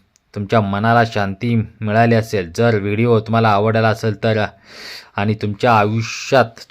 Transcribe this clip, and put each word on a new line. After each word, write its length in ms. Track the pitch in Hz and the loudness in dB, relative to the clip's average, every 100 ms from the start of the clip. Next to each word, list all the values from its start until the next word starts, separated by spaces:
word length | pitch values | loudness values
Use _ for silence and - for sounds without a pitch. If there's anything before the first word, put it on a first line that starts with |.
| _ _ _ | _ _ _
तुमच्या 260 | 104 98 117 | -10 -2 0
मनाला 440 | 101 101 113 117 | 0 0 2 2
शांती 580 | 113 107 98 95 120 117 113 - | 2 -2 -4 -4 -2 -2 -2 -6
मिळाली 340 | 107 110 117 | -2 2 4
असेल. 380 | 113 107 104 85 87 | 2 0 -4 -4 -2
जर 220 | 117 107 | 0 0
व्हिडिओ 420 | 101 104 120 113 | -2 -2 2 0
तुम्हाला 280 | 110 113 110 | 0 0 2
आवडला 400 | 101 110 110 110 | 2 0 0 0
असेल 360 | 107 113 101 | 0 -4 -2
तर 200 | 113 107 101 - - - - - - - | -2 -2 -4 -8 -20 -20 -20 -20 -12 -4
आणि 180 | 104 | -4
तुमच्या 400 | 107 104 104 123 | -2 -4 -2 2
आयुष्यात 680 | 110 104 113 113 - - 135 117 - - | 4 2 0 -6 -10 0 2 2 -4 -6